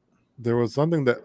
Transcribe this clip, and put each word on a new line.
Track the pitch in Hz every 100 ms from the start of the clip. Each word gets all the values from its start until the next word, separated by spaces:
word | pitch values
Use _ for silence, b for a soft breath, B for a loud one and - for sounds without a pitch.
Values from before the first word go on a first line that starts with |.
| _ _ _ -
there | 117 120
was | 117
something | 139 156 165 127
that, | 117